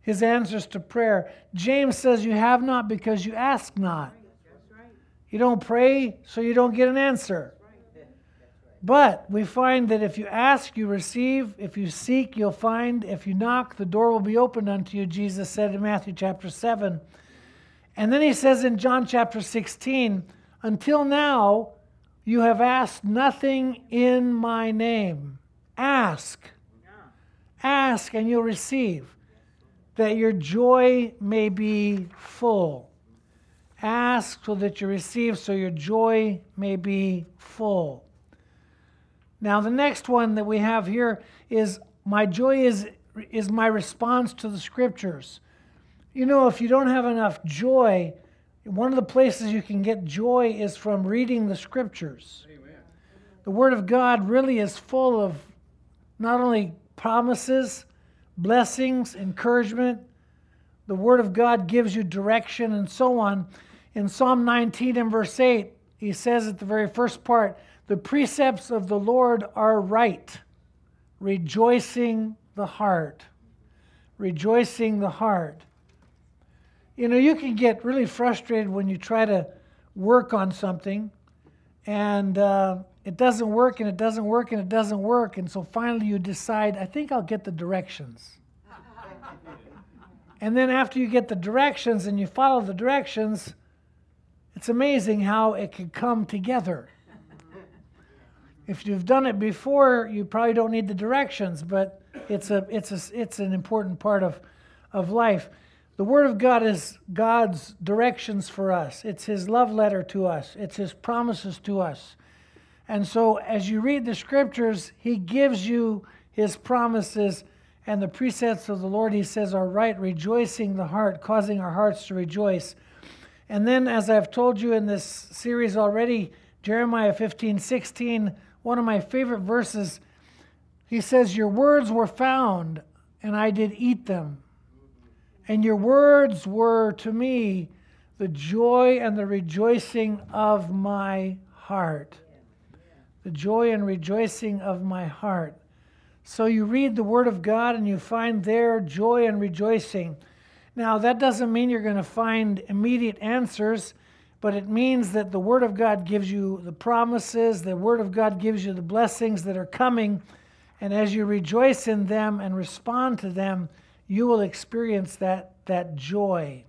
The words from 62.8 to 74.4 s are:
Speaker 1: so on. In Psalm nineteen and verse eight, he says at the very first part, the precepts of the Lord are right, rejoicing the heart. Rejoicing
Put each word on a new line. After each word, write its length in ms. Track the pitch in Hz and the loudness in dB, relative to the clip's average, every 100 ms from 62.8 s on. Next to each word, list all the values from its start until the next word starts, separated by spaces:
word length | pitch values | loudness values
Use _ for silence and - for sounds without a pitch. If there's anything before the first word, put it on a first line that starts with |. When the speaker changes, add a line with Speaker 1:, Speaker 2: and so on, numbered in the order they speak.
| 196 | -4
Speaker 1:
so 300 | - 254 247 | 0 2 2
on. 280 | 202 196 175 - - - _ | 0 0 -6 -14 -20 -20 _
In 140 | 214 202 | -6 -6
Psalm 340 | - 254 254 | 2 4 4
nineteen 520 | 240 240 233 - 254 247 | 4 2 2 0 0 0
and 140 | 226 | 0
verse 280 | 220 208 - | 0 -2 2
eight, 340 | 254 233 196 - _ _ | 4 4 -2 -16 _ _
he 140 | 208 | -6
says 360 | 185 240 240 220 | -4 0 0 0
at 100 | 185 | -6
the 80 | |
very 220 | 196 214 202 | -2 -2 -2
first 360 | 233 240 - | 0 -2 -2
part, 360 | - 240 202 - - _ - | 2 2 2 -4 -20 _ -6
the 100 | 202 | -6
precepts 720 | - 285 269 - 269 196 - | 0 0 0 2 0 0 -6
of 180 | 226 185 | -6 -2
the 120 | 208 | -2
Lord 460 | 202 254 247 233 202 | 2 4 4 2 -2
are 240 | 214 214 220 | 0 2 2
right, 580 | 185 220 233 170 - - _ _ _ _ _ _ _ _ | 2 2 2 0 -12 -20 _ _ _ _ _ _ _ _
rejoicing 1120 | 196 196 160 196 233 247 - 240 240 226 220 220 _ | -4 -4 -4 2 4 4 0 -4 -2 -2 -4 -10 _
the 100 | 202 | -8
heart. 580 | 202 - 208 175 151 - - _ _ _ _ _ _ _ _ - | -8 -2 0 0 -2 -12 -20 _ _ _ _ _ _ _ _ -8
Rejoicing 800 | 190 160 | -6 -2